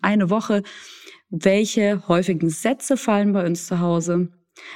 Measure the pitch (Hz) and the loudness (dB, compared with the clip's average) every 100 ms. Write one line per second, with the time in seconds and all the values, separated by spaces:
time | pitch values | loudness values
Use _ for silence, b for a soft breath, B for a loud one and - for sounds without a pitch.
0 | - 214 185 214 - 208 202 B B B | 0 2 2 0 0 -2 -2 B B B
1 | B B _ 170 196 196 214 - 202 202 | B B _ -2 2 2 2 0 0 0
2 | - 175 185 170 165 156 220 262 - 262 | 0 0 2 0 -2 -2 -2 -2 -2 -2
3 | - 208 208 196 175 170 - 180 175 170 | 2 2 2 2 0 -2 -4 -2 0 0
4 | 165 175 180 - _ B B | 0 0 -2 -6 _ B B